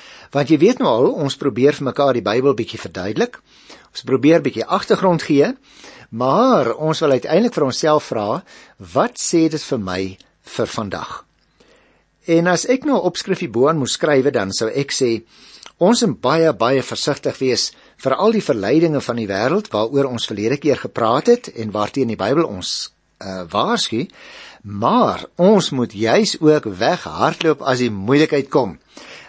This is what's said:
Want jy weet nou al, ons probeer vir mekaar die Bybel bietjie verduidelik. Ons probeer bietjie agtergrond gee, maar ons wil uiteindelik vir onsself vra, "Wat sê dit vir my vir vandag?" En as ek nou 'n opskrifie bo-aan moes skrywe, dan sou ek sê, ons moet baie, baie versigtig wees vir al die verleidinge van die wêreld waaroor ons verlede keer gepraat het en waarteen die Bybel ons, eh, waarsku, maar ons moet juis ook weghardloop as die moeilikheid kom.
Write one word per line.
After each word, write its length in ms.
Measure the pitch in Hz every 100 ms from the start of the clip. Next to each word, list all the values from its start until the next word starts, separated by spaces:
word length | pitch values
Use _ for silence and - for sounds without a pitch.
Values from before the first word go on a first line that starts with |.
| - - -
Want 160 | 143 135
jy 100 | 151
weet 220 | 190 254
nou 80 | 196
al, 240 | 113 160
ons 240 | 240 139 -
probeer 380 | 143 107 139
vir 100 | 143
mekaar 300 | 135 127 143
die 100 | 120
Bybel 300 | 101 117 139
bietjie 260 | 127 113 113
verduidelik. 640 | 95 92 95 120 240 - _ _ - - _
Ons 120 | -
probeer 380 | - 127 143 165
bietjie 240 | 143 110 -
agtergrond 580 | 190 - 208 190 165
gee, 340 | - 143 180 269 _ - - - -
maar 600 | 113 127 170 262 208 113 117
ons 240 | 156 151
wil 120 | 156
uiteindelik 420 | 131 - 170 240
vir 100 | -
onsself 400 | 135 - 160 151
vra, 400 | - 113 104 151 - - - -
"Wat 420 | 92 127 233 -
sê 300 | - 170 160
dit 120 | 151
vir 180 | - 127
my 380 | 92 92 95 92 _ _
vir 260 | - - 110
vandag?" 580 | - 104 87 - - - _ _ _ _ _ _ _ _ _ -
En 200 | 165 180
as 180 | 175 -
ek 200 | 269 302
nou 100 | 240
'n 100 | 175
opskrifie 440 | - - 185 160
bo-aan 280 | 113 139 165
moes 140 | 120
skrywe, 400 | - 156 139 135
dan 200 | 127 95
sou 180 | - 139
ek 220 | 135 139
sê, 320 | - 123 113 - _ - - - -
ons 240 | 180 240
moet 200 | 214 113
baie, 320 | 123 160 160
baie 300 | 110 113 135
versigtig 540 | 120 113 - 139 139 -
wees 300 | 131 113 - - - -
vir 180 | - 131
al 160 | 208
die 120 | 220
verleidinge 580 | - 117 98 151 165 143
van 180 | 117 117
die 80 | 104
wêreld 400 | 98 123 196 208
waaroor 340 | 107 117 139 135
ons 200 | 117 -
verlede 280 | 104 110 143
keer 220 | 147 123
gepraat 480 | - - 113 131 240
het 220 | 240 - -
en 180 | 107 104
waarteen 320 | 104 143 120
die 120 | 95
Bybel 260 | 98 147 160
ons, 440 | 95 87 - - _ _ -
eh, 240 | 95 92 85
waarsku, 560 | 101 165 226 - 110 165 - - - - -
maar 640 | 101 101 120 240 160 90 - -
ons 320 | 185 208 -
moet 200 | 135 117
juis 460 | 98 110 160 208 -
ook 260 | 156 151 110
weghardloop 960 | 92 123 175 - 76 135 - 160 -
as 180 | 135 123
die 80 | 123
moeilikheid 580 | 101 101 143 151 143 135
kom. 300 | 143 110 71 _ - - -